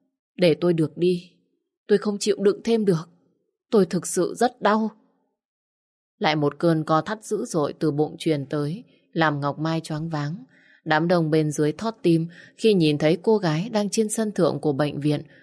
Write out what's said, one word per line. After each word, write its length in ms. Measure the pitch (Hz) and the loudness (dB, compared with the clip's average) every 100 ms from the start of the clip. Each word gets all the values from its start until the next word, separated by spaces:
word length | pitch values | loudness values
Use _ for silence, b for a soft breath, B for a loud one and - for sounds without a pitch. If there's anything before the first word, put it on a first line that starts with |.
| _ _ _ - | _ _ _ 0
Để 200 | 180 151 | 2 2
tôi 120 | 175 | 2
được 240 | 165 151 - | 2 0 0
đi. 340 | 175 180 - _ _ _ _ _ - | 0 0 -6 _ _ _ _ _ -2
Tôi 100 | 208 | 0
không 200 | 214 202 | 0 -2
chịu 180 | - 196 | -2 0
đựng 220 | 196 190 | 0 0
thêm 220 | - 226 202 | 0 0 2
được. 240 | 165 - _ _ _ _ _ _ | 0 -2 _ _ _ _ _ _
Tôi 140 | 226 185 | 2 2
thực 220 | 180 - | 0 -4
sự 280 | - 175 - | -2 -2 0
rất 240 | 240 - | -2 0
đau." 300 | 202 214 220 - _ _ _ _ _ _ _ _ _ _ _ _ | 0 0 -2 -8 _ _ _ _ _ _ _ _ _ _ _ _
Lại 180 | 180 156 | 0 2
một 240 | 143 - | 0 0
cơn 240 | 170 160 | 0 2
co 180 | 151 156 | 2 0
thắt 240 | 156 - - | 0 -8 -6
dữ 200 | 208 233 | -6 -4
dội 280 | 175 143 - | -4 -4 -2
từ 120 | 156 | -2
bụng 240 | 147 151 - | 0 -4 -2
truyền 260 | 170 151 135 | -2 -2 -2
tới, 380 | 151 147 190 b b b | -4 -4 -8 b b b
làm 260 | - 160 147 | 0 0 0
Ngọc 200 | 143 139 | -4 -4
Mai 220 | 156 165 | -4 -4
choáng 280 | 160 151 165 | -4 -8 -6
váng. 340 | 156 143 185 254 b b b 160 | -6 -6 -8 -14 b b b 0
Đám 220 | 156 170 | 2 4
đông 240 | 175 160 | 2 2
bên 200 | 156 151 | 2 2
dưới 200 | 147 151 | 0 -2
thót 240 | 151 226 226 | -2 -6 -2
tim 260 | 175 165 165 B B - | 2 2 0 B B 0
khi 160 | 226 | 2
nhìn 240 | 202 156 147 | 4 2 2
thấy 200 | 151 175 | 2 2
cô 140 | 226 214 | 2 2
gái 320 | 185 151 220 | 2 -2 -2
đang 200 | 220 202 | -4 -2
trên 200 | 220 214 | -2 -2
sân 220 | 220 220 | -2 -4
thượng 280 | 202 160 139 | 0 0 0
của 140 | 151 | -2
bệnh 260 | 139 147 - | 0 -2 -2
viện 240 | 143 147 143 b | -2 -2 -4 b